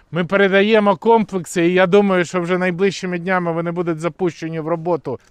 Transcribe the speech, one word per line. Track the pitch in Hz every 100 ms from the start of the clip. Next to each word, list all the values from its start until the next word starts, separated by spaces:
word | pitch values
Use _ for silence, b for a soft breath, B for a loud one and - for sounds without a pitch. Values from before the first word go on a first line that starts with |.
| b
Ми | 160 170
передаємо | 196 196 196 208 220 202 190
комплекси, | 220 226 208 185 160 180 170
і |
я | 180 185
думаю, | 202 202 180 170
що | 185
вже | 170 180
найближчими | 185 170 196 - 185 175
днями | 170 185 170
вони | 165 170
будуть | 170 175 156
запущені | 165 - 180 - 160 160
в | 156
роботу | 170 165 160 147 120 b